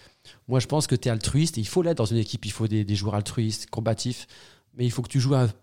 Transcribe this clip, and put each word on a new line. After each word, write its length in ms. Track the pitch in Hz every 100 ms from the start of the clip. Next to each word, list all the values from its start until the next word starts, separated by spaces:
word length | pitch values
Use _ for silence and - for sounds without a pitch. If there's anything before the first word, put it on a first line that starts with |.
| - _ - - -
moi 120 | 127
je 80 | -
pense 180 | 151 -
que 80 |
t'es 160 | 123 123
altruiste 480 | 113 - 139 165 120
et 40 |
il 60 | 104
faut 140 | 185
l'être 160 | 170 160
dans 80 | 113
une 120 | 117
équipe, 280 | 104 - 104
il 60 |
faut 160 | - 110
des, 160 | 107
des 120 | 101 101
joueurs 200 | 101 104
altruistes, 520 | - - 110 107 -
combatifs, 560 | 113 113 107 123 - - - - - _ 123
mais 100 | 123
il 60 |
faut 100 | 127
que 60 | 120
tu 120 | 139
joues 140 | 131
un, 160 | 135 113 -